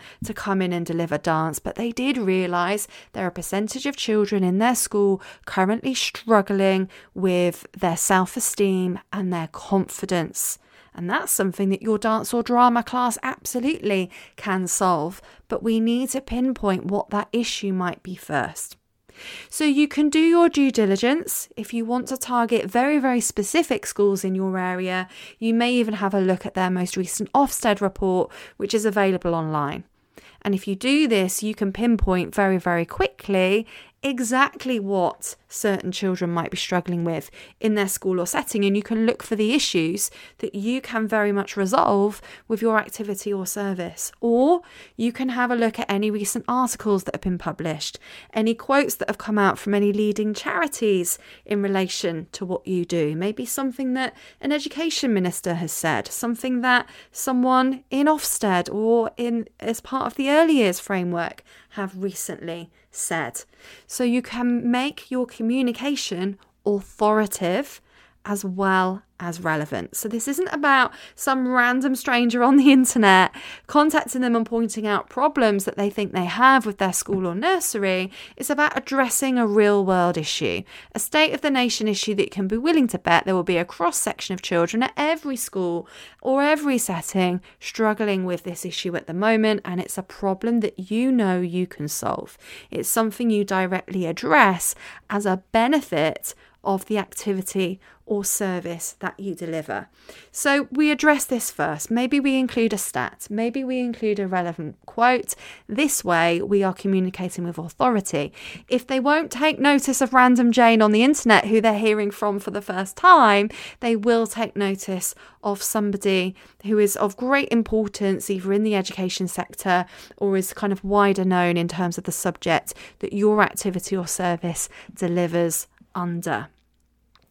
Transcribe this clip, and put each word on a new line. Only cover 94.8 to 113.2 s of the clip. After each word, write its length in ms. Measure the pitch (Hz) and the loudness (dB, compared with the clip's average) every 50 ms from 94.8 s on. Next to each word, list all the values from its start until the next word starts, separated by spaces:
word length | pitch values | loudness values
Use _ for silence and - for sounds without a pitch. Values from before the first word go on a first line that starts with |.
| - - - - - - | -12 -20 -20 -16 -8 -6
as 160 | 208 202 202 | -4 -2 0
a 180 | 196 185 185 - _ - | 0 -2 -2 -2 _ 0
benefit 800 | 226 233 254 311 294 277 - 175 151 156 156 - - - - - _ _ _ _ _ - | 2 2 2 2 0 0 0 -2 0 0 0 -2 -4 -10 -14 -14 _ _ _ _ _ -2
of 220 | 196 196 190 - | -2 -2 -2 -2
the 100 | - 214 | -2 -4
activity 800 | 202 190 - - - - 214 196 190 190 - - 196 185 170 190 190 _ - - _ _ | -4 -4 -4 -8 -8 -4 -4 -2 -2 -4 -4 -4 -2 -2 -2 -4 -8 _ -20 -20 _ _
or 200 | - 214 202 196 | -4 -4 -4 -2
service 680 | - - - 208 190 180 180 175 175 170 165 - - - - | -4 -4 -4 -2 -4 -4 -4 -6 -8 -8 -8 -10 -12 -10 -10
that 180 | - 180 - - | -10 -10 -10 -8
you 160 | 196 202 160 | -10 -10 -8
deliver. 520 | - 175 165 165 160 156 - 98 101 185 - _ _ _ - - - - _ | -8 -8 -6 -6 -6 -6 -6 -8 -8 -8 -12 _ _ _ -20 -20 -20 -20 _
So 360 | - - - 285 277 285 277 - | -8 -2 0 2 2 2 0 -2
we 200 | 254 285 302 302 | 0 0 2 2
address 340 | 302 - 302 302 294 277 - | 2 2 4 4 4 4 2
this 260 | - 262 226 - - | -2 -4 -4 -4 -4
first. 400 | - - 151 160 151 151 - - | -4 -4 -4 -2 -4 -4 -4 -2
Maybe 280 | 226 240 254 254 294 285 | -2 0 0 0 0 0
we 180 | 262 277 262 | 2 2 2
include 360 | 262 254 240 - 240 226 220 220 | 0 0 0 0 0 0 0 0
a 40 | |
stat. 500 | 190 - - - 131 123 - - - - - | -2 -6 -6 -6 -6 -6 -6 -8 -12 -12 -8
Maybe 340 | 208 214 226 240 226 277 262 | -4 -4 -2 -2 -4 -4 -4
we 160 | 254 262 254 | -4 -4 -4
include 400 | 247 240 233 - 226 214 208 202 | -4 -4 -4 -2 -2 -2 0 0
a 80 | 196 | -2
relevant 500 | 185 185 180 175 170 165 - 156 151 - _ _ | -2 -2 -2 -2 -2 -6 -8 -8 -10 -12 _ _
quote. 500 | - - 226 233 247 254 240 - - - - - - - - _ | -10 0 2 4 4 4 4 0 -4 -10 -12 -14 -20 -20 -18 _
This 360 | - 214 233 311 277 - - - | -6 -2 0 0 0 0 -2 0
way, 380 | 185 175 165 165 170 170 175 | 2 2 4 4 4 2 2
we 220 | 196 - 202 196 196 | 0 2 2 2 2
are 100 | 190 185 | 2 -2
communicating 680 | - - 196 190 185 185 185 185 - 185 180 - 180 175 | -2 -2 0 2 2 2 0 -2 -6 -8 -8 -6 -6 -6
with 120 | 170 165 | -6 -6
authority. 760 | 160 165 160 - - 247 254 233 208 - - - 147 147 - - - - - - - - | -8 -10 -8 -2 0 2 2 2 2 0 -2 -2 -4 -4 -4 -8 -14 -18 -18 -18 -18 -6
If 200 | - 247 247 247 | -2 -2 -2 0
they 120 | - 269 262 | -2 -2 0
won't 320 | 240 285 294 320 330 - | 2 2 2 2 0 -2
take 280 | - 247 294 311 - - | -4 0 0 0 2 2
notice 420 | 269 285 285 285 285 277 262 - | 4 4 4 4 2 0 0 0
of 120 | 269 220 262 | 0 4 6
random 380 | 254 254 254 254 240 240 240 | 6 8 8 8 6 6 4
Jane 300 | 220 254 240 226 226 220 | 6 6 6 8 8 8
on 120 | 214 214 208 | 6 6 6
the 100 | 214 240 | 6 6
internet 420 | 277 302 - - 226 214 - - | 4 4 4 4 6 6 6 6
who 160 | 202 220 220 | 4 4 4
they're 160 | 208 226 208 | 4 4 2
hearing 340 | 202 226 220 214 214 202 202 | 2 2 2 2 2 0 -4
from 280 | 196 - 214 208 196 202 | -4 -2 -2 -2 -2 -2
for 120 | - 214 | -4 -6
the 100 | 196 208 | -6 -6
first 360 | 202 - 185 185 196 - - | -6 -6 -6 -6 -6 -6 -4
time, 520 | - - 370 359 311 | 4 8 8 10 10